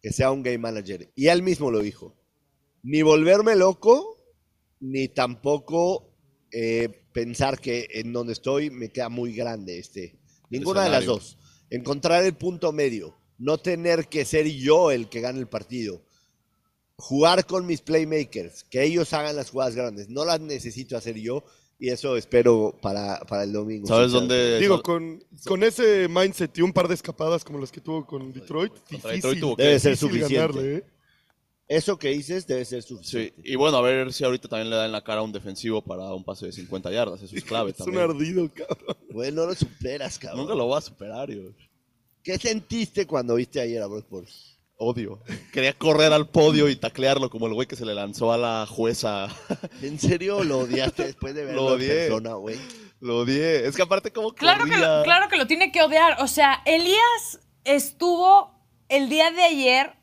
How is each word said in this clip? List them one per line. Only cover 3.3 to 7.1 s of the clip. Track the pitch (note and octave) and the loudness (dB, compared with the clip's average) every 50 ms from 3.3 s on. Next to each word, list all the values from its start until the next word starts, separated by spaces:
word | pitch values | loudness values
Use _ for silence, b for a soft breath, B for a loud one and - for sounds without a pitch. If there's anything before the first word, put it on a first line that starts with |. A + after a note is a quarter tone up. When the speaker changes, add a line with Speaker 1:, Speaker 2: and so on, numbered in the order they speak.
| F#3 G#3 G#3+ A3+ A3+ | 6 6 6 4 4
Speaker 1:
loco, | G3 F3+ F#3+ F#3 - - G#3+ A#3+ C#4+ F#4 A4 A4 _ _ _ _ _ _ _ _ _ _ _ _ _ | 6 4 4 2 2 6 6 6 6 4 -4 -14 _ _ _ _ _ _ _ _ _ _ _ _ _
ni | - C3 C3+ C3+ C3+ B2+ | -12 -6 -4 -2 -4 -2
tampoco, | _ - B2+ B2 B2 A2 - C#3 D3 D3 C#3 - D3+ E3 E3+ F3+ F#3+ - - _ _ _ _ _ _ _ _ _ | _ -2 -2 -2 -2 -4 -2 -2 -2 -2 -4 -4 -2 0 0 0 0 -4 -8 _ _ _ _ _ _ _ _ _
eh, | - A#2 A#2 A2+ A2+ A#2 A#2 A2+ G#2+ _ _ _ | -8 -4 -2 0 0 0 -2 -2 -6 _ _ _